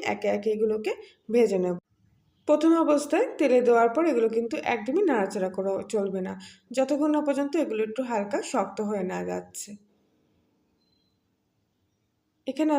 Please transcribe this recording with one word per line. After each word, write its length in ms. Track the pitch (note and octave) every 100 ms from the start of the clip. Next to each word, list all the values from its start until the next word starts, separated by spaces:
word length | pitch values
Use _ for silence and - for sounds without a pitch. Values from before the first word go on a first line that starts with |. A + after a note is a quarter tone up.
| -
একে 140 | G3+ G3+ G#3
একে 140 | A3 G#3+
এগুলোকে 360 | A3 G#3+ E4 - - _ -
ভেজে 260 | A#3+ A3 F#3+
নেব। 120 | F3+ F3+ _ _ _ _ _ _ -
প্রথম 240 | D4+ E4 E4
অবস্থায় 420 | D4 D4 - E4+ B4+ -
তেলে 220 | C#4 B3 A3
দেওয়ার 220 | A#3 A#3 C4+
পর 80 | E4+
এগুলো 160 | A#3+ A3 A3+
কিন্তু 180 | A#3 D#4 -
একদমই 300 | A#3 G#3+ E4 F#4
নাড়াচাড়া 400 | A#3 F#3+ G3 F#3 F#3+
করা 160 | F#3+ F#3+ G3
চলবে 260 | G#3+ G3 F#3+ F#3+
না, 60 | F#3+ - - _ B3
যতক্ষণ 320 | C4 C#4+ D4+ D4+
না 60 | C#4+
পর্যন্ত 260 | C4+ C#4+ E4
এগুলো 180 | G#3+ G#3+ A3
একটু 140 | A#3+ B3
হালকা 300 | A3 G3+ D4+ -
শক্ত 260 | B3 G3 - G#3
হয়ে 140 | G#3 F3+
না 80 | F3+ F3+
যাচ্ছে। 400 | F3+ F3 - - G#3 _ _ _ _ _ _ _ _ _ _ _ _ _ _ _ _ _ _ _ _ _ _ _ _ _ _ -
এখানে 240 | C4 D#4